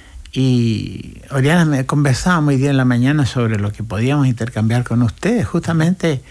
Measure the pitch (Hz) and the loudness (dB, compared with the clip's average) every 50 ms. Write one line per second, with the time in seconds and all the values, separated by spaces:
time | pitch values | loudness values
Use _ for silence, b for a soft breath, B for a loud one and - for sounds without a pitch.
0 | B B B B B - - 127 131 131 127 120 117 117 110 101 98 - 95 - | B B B B B -10 -4 -2 0 2 2 2 2 0 0 -2 -4 -8 -10 -12
1 | - - - - - - 139 135 127 143 165 180 165 156 147 131 131 131 - 147 | -14 -14 -16 -18 -16 -8 -4 0 2 2 4 4 4 2 2 0 -2 0 0 0
2 | 143 143 127 - - 180 180 165 151 147 139 127 135 143 139 135 131 127 123 120 | 2 2 0 0 0 0 2 2 2 2 2 2 2 2 2 2 2 2 2 2
3 | 123 135 151 151 139 113 - 127 120 110 110 101 101 101 104 - 104 110 113 107 | 2 2 2 2 0 0 0 -2 -2 0 0 -2 -2 -4 -6 -6 -10 -8 -4 -2
4 | 113 131 143 147 139 131 117 - 113 117 - 107 110 113 120 123 120 - 117 117 | 0 0 2 2 2 2 0 0 -4 -6 -2 -2 0 0 2 0 -2 0 0 0
5 | 123 113 - - - 208 240 233 139 - - 170 165 - 165 160 156 175 185 - | 0 0 -2 -2 -2 0 0 0 0 0 -2 -4 -2 -2 -2 0 0 0 0 0
6 | - 165 147 123 B B | 0 -2 -2 -2 B B